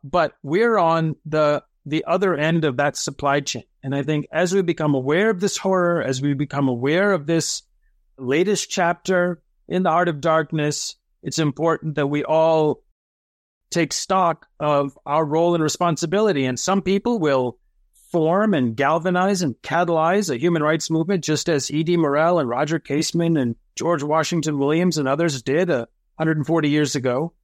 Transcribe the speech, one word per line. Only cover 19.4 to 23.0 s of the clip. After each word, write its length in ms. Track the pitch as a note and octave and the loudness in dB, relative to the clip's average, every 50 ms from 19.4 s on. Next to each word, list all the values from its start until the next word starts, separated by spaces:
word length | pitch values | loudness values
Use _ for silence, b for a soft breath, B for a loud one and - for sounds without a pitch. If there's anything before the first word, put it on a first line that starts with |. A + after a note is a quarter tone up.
and 140 | F3+ C#3+ A2+ _ | -2 -4 -4 _
catalyze 680 | - - - E3 F3+ E3+ E3+ D#3+ D#3 E3 F#3 G#3 G#3+ F3+ | -8 -4 0 0 0 2 2 2 2 2 2 0 0 -2
a 80 | C3+ | -4
human 240 | A#2 C#3 F3 E3+ D#3+ | 0 0 0 2 2
rights 300 | D3 D3+ D#3+ D#3+ - - | 2 0 0 0 -2 -2
movement, 320 | E3 D#3+ D#3+ E3 G3+ F3+ - | -2 -2 0 0 -2 -2 0
just 240 | - D#3 C#3+ - | -2 -2 -2 0
as 240 | - E3 C#3 - - | 0 0 0 -2 -2
E 100 | C#3+ D3+ | -4 -2
D 140 | E3 D#3 F3 | 0 0 2
Morel 440 | E3+ D#3+ C#3+ C#3 D3 D#3+ E3+ F3+ E3+ | 2 2 2 2 2 2 2 2 2
and 100 | C#3+ A#2 | 0 -2
Roger 280 | A#2 B2 D3+ D3+ E3 | -2 -4 -2 -2 -2
Casement 600 | D#3 _ - C#3 D3+ | -4 _ -2 -2 -2